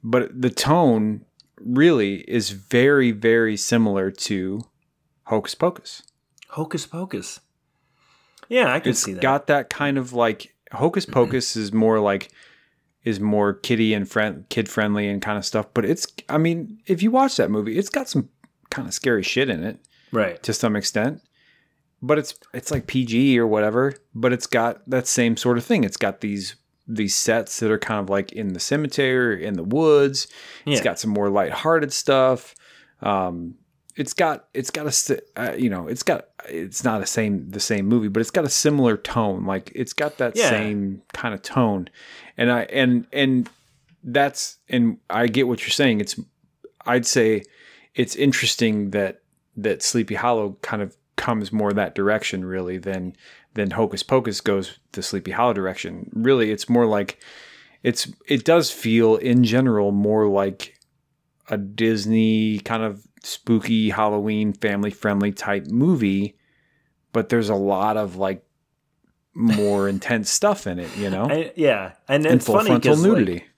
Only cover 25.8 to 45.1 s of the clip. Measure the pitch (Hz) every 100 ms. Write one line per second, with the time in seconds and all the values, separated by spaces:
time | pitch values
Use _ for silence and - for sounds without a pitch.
25.8 | 107 - 98 98 107 101 92 - _ _
26.8 | - 110 104 - - 113 104 - 113 107
27.8 | - 107 95 98 98 - 104 90 - 143
28.8 | 151 - 135 127 123 98 85 95 85 131
29.8 | 160 147 139 135 - - - - - 135
30.8 | 117 85 110 104 101 101 90 - 160 165
31.8 | 147 - - 135 131 127 - - _ -
32.8 | _ _ - 98 90 87 85 85 _ _
33.8 | _ - 135 - 170 147 _ - 127 160
34.8 | 151 - - 131 - - 117 64 123 92
35.8 | 82 127 - 160 - _ - 80 92 -
36.8 | 127 110 98 - 107 101 71 101 - 107
37.8 | 98 120 107 101 113 - 147 - 147 147
38.8 | 123 107 - - 107 92 95 95 - -
39.8 | 120 - 147 - 123 214 196 113 107 104
40.8 | 98 95 _ - 120 101 - - 117 101
41.8 | 87 - - - - - 120 120 110 139
42.8 | 127 123 117 135 135 127 117 _ _ _
43.8 | _ _ - 123 143 - - - _ 127
44.8 | 117 - _